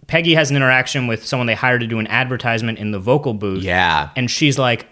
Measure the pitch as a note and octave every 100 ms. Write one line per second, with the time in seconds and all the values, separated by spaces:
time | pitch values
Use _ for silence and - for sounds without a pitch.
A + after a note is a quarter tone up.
0 | - D#3+ E3+ D#3+ C#3+ C#3+ C3 B2+ B2+ C#3+
1 | B2 A2+ - C3 A#2+ G#2+ B2+ B2 A#2 A2+
2 | A2 A2+ B2+ B2+ B2 A2+ A#2 A2 G#2+ G2+
3 | G2 C#3+ C#3 G#2+ G2+ F#2+ F#2 F2+ F2+ D#2
4 | D2 B2+ A#2+ - D3+ C3+ B2+ A#2 -